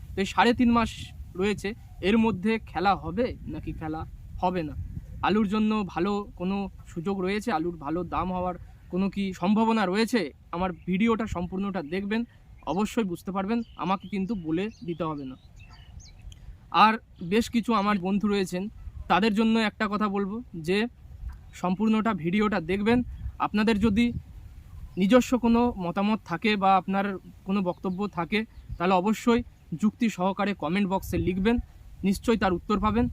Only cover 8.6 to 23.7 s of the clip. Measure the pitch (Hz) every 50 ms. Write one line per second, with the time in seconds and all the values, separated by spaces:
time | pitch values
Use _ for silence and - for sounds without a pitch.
8.6 | - - - - - - 175 185 196 196 - 202 196 190 180 - 175 190 214 214
9.6 | 226 226 226 220 202 180 185 214 226 208 - 226 170 131 - - - - - 175
10.6 | 185 185 170 165 - - 185 185 226 233 226 214 226 202 - 175 185 175 190 185
11.6 | 196 202 185 185 151 139 170 196 202 196 220 233 233 - - - - - - -
12.6 | - 135 151 190 214 - - 240 226 185 170 - - - 180 196 190 196 233 240
13.6 | 226 - - - 151 180 190 196 - 185 - 190 190 180 240 190 165 156 160 175
14.6 | 196 220 226 - - 175 165 151 170 160 151 143 139 131 131 - - - - -
15.6 | - - - - - - - - - - - - - - - - - - - -
16.6 | - - - - - 220 - - - - - - 185 165 196 226 233 - - 233
17.6 | 190 - 226 208 196 208 208 196 170 190 202 202 196 208 202 202 190 175 180 180
18.6 | 190 226 - - - - - - - - 185 180 208 226 202 214 226 220 220 226
19.6 | 220 208 - - 220 202 208 202 214 208 196 202 202 185 208 233 247 - - 170
20.6 | 156 165 185 202 226 247 - - - - - - - - - - - - - -
21.6 | - 180 185 202 214 220 220 220 202 226 220 160 147 175 180 214 214 208 214 190
22.6 | 165 160 185 202 208 220 240 254 247 - - - - - - - - - - 208
23.6 | 214 214